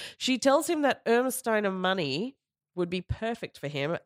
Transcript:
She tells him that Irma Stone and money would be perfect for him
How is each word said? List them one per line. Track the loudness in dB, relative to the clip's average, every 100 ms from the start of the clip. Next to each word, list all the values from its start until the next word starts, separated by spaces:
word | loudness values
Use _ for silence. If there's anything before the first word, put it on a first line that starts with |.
| -14 -6
She | -2 2
tells | 4 4 4
him | 0
that | 2 0 2
Irma | 2 2
Stone | -2 0 0 0
and | 0
money | 0 2 0 -2 -4 -8 _ _ _
would | -4 -2
be | -2
perfect | -4 -4 -4 -4 -8 -10
for | -8
him | -2 -2 -2